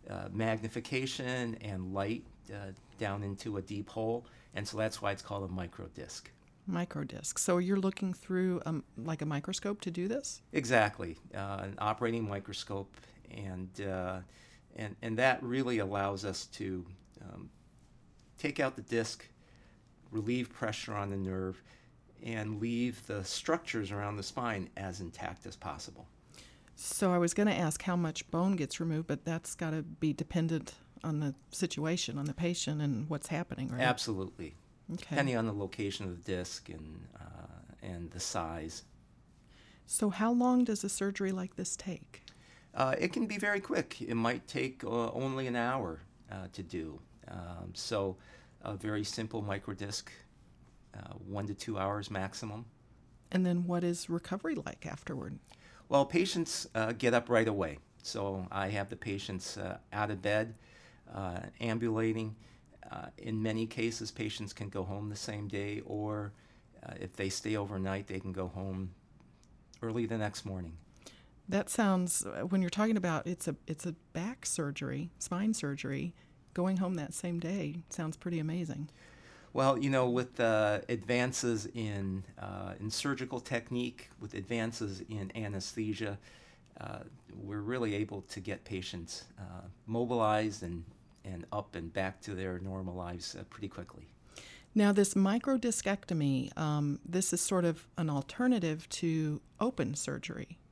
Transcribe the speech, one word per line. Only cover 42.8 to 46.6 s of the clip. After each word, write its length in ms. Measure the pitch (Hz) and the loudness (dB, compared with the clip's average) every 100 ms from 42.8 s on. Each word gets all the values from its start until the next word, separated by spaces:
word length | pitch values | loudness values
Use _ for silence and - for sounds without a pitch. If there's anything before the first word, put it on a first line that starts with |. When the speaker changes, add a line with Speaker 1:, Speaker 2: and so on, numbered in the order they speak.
| 131 - | 4 4
Speaker 1:
it 160 | 175 | 4
can 120 | - | 2
be 120 | 220 208 | 0 2
very 220 | 208 202 | 4 2
quick. 420 | 196 190 - - | 2 0 0 -6
It 140 | - | 0
might 320 | 117 117 123 - | 4 4 2 -2
take, 360 | 135 131 131 | -2 -2 -2
uh, 280 | 101 117 113 | -2 0 0
only 360 | - 135 131 127 | 0 0 0 0
an 80 | |
hour, 460 | 120 120 131 92 78 - - - | 2 2 0 -2 -6 -12 -20 -10
uh, 160 | 95 92 | -8 -8
to 100 | - | -10